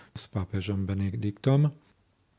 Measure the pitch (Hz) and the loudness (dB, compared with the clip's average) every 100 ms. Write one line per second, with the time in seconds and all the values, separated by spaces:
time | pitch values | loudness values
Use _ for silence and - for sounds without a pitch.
0 | - - - - 92 98 92 98 95 98 | -18 -16 -8 -6 -4 -4 -2 -2 -2 -2
1 | 98 107 104 104 135 139 151 - _ _ | -2 -2 -4 -2 2 4 4 0 _ _
2 | _ _ _ | _ _ _